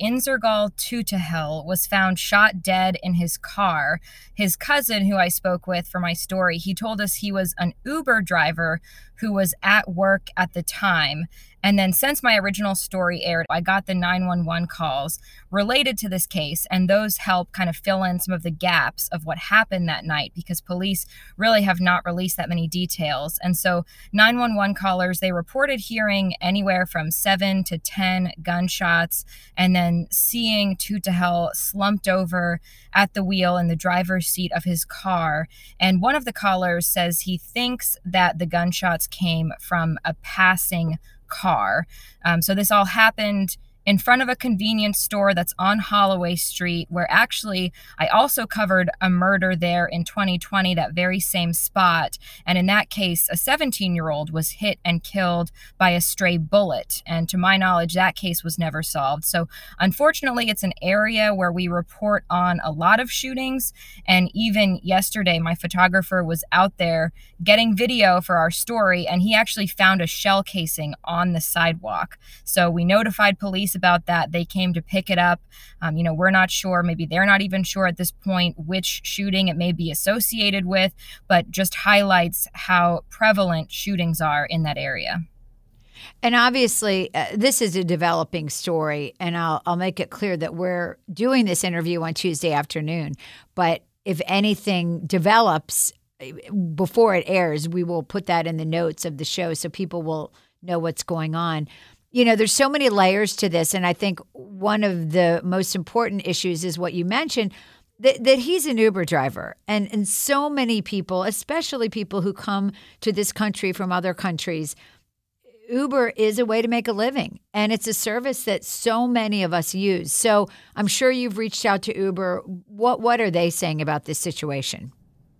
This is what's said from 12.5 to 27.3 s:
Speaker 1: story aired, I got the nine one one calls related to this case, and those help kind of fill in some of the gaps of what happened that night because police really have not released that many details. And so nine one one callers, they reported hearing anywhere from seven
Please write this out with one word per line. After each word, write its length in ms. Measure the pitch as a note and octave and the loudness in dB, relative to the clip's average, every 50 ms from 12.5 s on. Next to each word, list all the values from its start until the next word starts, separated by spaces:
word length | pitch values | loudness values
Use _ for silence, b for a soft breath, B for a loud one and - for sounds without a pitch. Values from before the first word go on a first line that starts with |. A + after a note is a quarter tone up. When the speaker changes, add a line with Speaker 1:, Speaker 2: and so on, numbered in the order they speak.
| F#3+ G3+ G#3 G3 F#3+ | -2 -2 -2 -2 -2
Speaker 1:
story 500 | - - - F#3+ F#3 F3+ F3 F3 - - | -2 -4 -4 -2 0 0 0 0 -2 -2
aired, 220 | F3 E3+ E3 E3 - | -2 -2 -2 -2 -2
I 140 | D#3 E3+ E3+ | -2 -2 0
got 240 | F#3+ F#3+ G3 - | 0 0 0 0
the 80 | - F#3 | -2 -2
nine 320 | F3+ F3 F3 F3+ F#3 F#3 | 0 0 0 0 0 0
one 180 | F3+ F3 F3 E3+ | 0 0 0 0
one 220 | D#3+ E3 E3+ F3 | -2 -2 -2 -4
calls 520 | E3 - - E3 D3+ C3 C#3 C#3 D#3+ - - B B B B B B | -4 -4 -4 -4 -4 -2 -4 -4 -6 -8 -10 B B B B B B
related 460 | F#3 G3+ G3+ G#3+ B3 C#4+ C#4+ C4 A#3+ - | -2 0 2 2 2 2 2 0 -2 -4
to 120 | A3 G3+ | -4 -4
this 160 | F#3 F3+ - | -2 -2 -2
case, 400 | - - F#3 D3+ C#3+ D#3 - - - | -2 -4 -4 -4 -4 -4 -6 -4 -2
and 200 | F#3 F#3 F#3 F3+ | 0 2 4 4
those 280 | G3 G#3 G#3+ G#3+ G3 - | 4 2 2 0 -4 -2
help 340 | - G3+ F#3 F3+ F3+ - - | -2 0 0 0 -2 -4 -4
kind 180 | - F#3 E3+ | -4 -4 -4
of 60 | E3 | -4
fill 260 | - - G3+ G3 F#3+ F#3+ | -4 -2 -2 0 0 0
in 160 | F3+ F3+ F3+ | 0 -2 -2
some 160 | - F#3 F#3 | -2 -2 -4
of 80 | E3+ E3 | -4 -4
the 80 | E3+ | -6
gaps 580 | D#3 D3+ - F3+ F3 D#3+ C3 A#2 - - - - F3 | -6 -2 -2 0 2 2 0 0 -2 -6 -6 -6 -6
of 120 | E3 D#3 | -8 -6
what 140 | D#3 D3+ E3+ | -8 -8 -8
happened 500 | - - G3+ A3 A3+ - G3 F#3 F3 E3 | -4 2 2 2 2 2 0 -2 -2 -2
that 160 | D3+ - - | -2 -4 -4
night 280 | D#3+ D3+ D3 C#3+ - - | -4 -2 -2 -4 -4 -8
because 260 | E3+ E3+ - F3 - | -12 -10 -8 -8 -8
police 460 | - - F3+ F3+ F#3+ G3+ G3 - - B B B B B B B | -6 -6 -6 -4 -2 -2 -2 -4 -6 B B B B B B B
really 240 | G#3+ A3+ A3+ G#3 G3+ | 2 4 4 4 4
have 180 | G3 F3+ F3 | 4 2 2
not 240 | F3+ F3+ F3+ F3 - | 2 2 2 2 0
released 320 | F3+ E3+ F3 F#3 F#3 - | -2 -4 -2 -2 -2 -2
that 140 | - E3+ - | -4 -4 -2
many 160 | F3 E3+ E3 | -2 -2 -2
details. 720 | D#3+ - F3+ F3+ F3 - - D#3+ D3 C#3+ B2+ D3 E3 - - - | -2 -2 -2 -2 -2 -2 -2 -2 -2 -2 -2 -4 -4 -6 -2 0
And 140 | F3+ F3+ | 0 0
so 300 | - - F#3 F3+ F3 E3+ B B B B B B | 2 2 2 0 0 -2 B B B B B B
nine 260 | G#3 G#3+ A3+ A#3+ B3 | 4 6 6 4 4
one 180 | A#3+ A#3 A3 | 0 0 0
one 180 | G3+ G3 G3+ G3 | 0 0 0 0
callers, 460 | - F#3+ G3 F#3 F3+ F3+ F#3 F3+ - | -2 -2 -2 0 0 0 0 -2 -2
they 120 | F#3+ F#3 F3 | -2 -2 -2
reported 480 | E3+ E3+ - - C4+ C#4 C#4 C4+ A3 | -2 -6 -4 -4 -2 -2 0 -2 -4
hearing 540 | F#3+ - A3+ A3 G#3+ G#3 G3 G3 F#3+ F#3 - - | -6 -6 -4 -2 0 0 0 0 0 -2 -2 -2
anywhere 440 | - F3+ F#3+ G3+ G3 G3 F#3 F3+ F#3 | -2 -2 0 0 2 2 2 0 0
from 260 | - - E3+ D#3 D#3+ | -2 -4 -4 -4 -2
seven 540 | E3 - - G3+ | -2 0 0 2